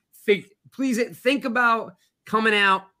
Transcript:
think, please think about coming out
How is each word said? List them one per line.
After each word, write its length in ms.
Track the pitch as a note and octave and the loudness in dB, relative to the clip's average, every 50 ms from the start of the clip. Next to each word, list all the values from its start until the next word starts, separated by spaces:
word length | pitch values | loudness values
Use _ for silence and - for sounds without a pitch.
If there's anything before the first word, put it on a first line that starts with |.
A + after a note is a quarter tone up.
| _ _ _ - - | _ _ _ -6 0
think, 200 | - G3+ F3 - - _ _ _ - | 0 0 0 -2 -12 _ _ _ -16
please 300 | _ - C4+ C4+ A#3+ A3 A#3+ - E3+ - | _ -6 -4 -2 0 -2 -2 -4 -6 -4
think 260 | - B3 C#4 B3+ - | -2 -2 -2 -2 -2
about 480 | C4+ A3 B3 A#3+ A#3 A3+ A3+ G3+ - - _ _ _ _ _ - | -4 -2 0 2 2 0 0 -4 -8 -16 _ _ _ _ _ -10
coming 280 | - - A3 A3 A3 G#3+ | -4 -2 0 0 2 2
out 280 | G#3 G3+ G3 F#3+ F#3+ F#3+ - _ _ | 2 4 2 2 0 -2 -8 _ _